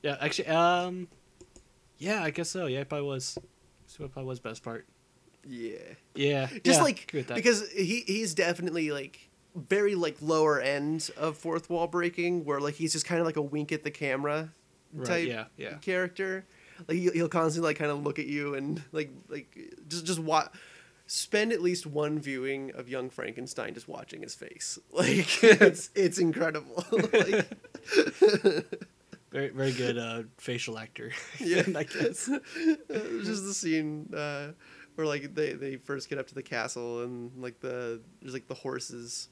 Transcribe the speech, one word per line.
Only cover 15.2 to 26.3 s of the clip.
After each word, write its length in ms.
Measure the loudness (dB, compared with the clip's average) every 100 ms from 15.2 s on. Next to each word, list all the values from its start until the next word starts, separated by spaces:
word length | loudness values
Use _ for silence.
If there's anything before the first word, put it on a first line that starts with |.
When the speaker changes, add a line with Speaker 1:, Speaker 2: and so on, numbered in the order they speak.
| 0
Speaker 1:
yeah, 160 | -4 -8 -10
yeah. 180 | -10
Speaker 2:
character. 680 | -8 -2 -2 -2 -4 -6 -6 -10 -20 -20 -20 -4
Like, 100 | 2
he'll, 140 | 2
he'll 160 | 2 2
constantly, 400 | 2 2 2 0
like, 100 | 0
kinda 160 | 0
look 240 | 0 -2 -2
at 80 | -4
you 280 | -4 -4 -4
and, 260 | -4 -6 -6
like, 200 | -6 -6 -10 -14
like, 280 | -14 -14 -20 -20 -18 -10
just, 180 | -8
just 140 | -4 -2
wa-, 300 | 4 4 4 -6 -20 -20 -20 _ -6
spend 460 | -6 0 2 2
at 100 | 2
least 240 | 2 0 -2
one 320 | -2 0 0
viewing 540 | -4 -4 -4 -4 -6
of 160 | -10 -8
Young 200 | -6 -6
Frankenstein 680 | -6 -8 -8 -10 -8 -8
just 120 | -8 -12
watching 360 | -14 -12 -14
his 120 | -12
face. 460 | -12 -14 -10 -10 -10
<laughs> 60 | _
Like, 360 | 2 4 4 2
Speaker 1:
<laughs> 140 | 8
Speaker 2:
it's, 460 | 10 12 10 8 -6
it's 240 | 2 2 4
incredible. 680 | 2